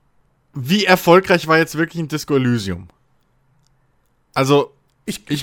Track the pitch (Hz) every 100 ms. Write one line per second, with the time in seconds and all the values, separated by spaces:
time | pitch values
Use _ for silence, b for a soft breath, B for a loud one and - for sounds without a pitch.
0 | _ _ _ _ _ 139 127 208 185 185
1 | - 175 190 180 156 160 160 147 165 165
2 | 156 151 - 143 127 120 98 87 87 _
3 | _ _ _ _ _ _ _ _ _ _
4 | _ _ _ 131 135 143 131 _ _ _
5 | - - - 147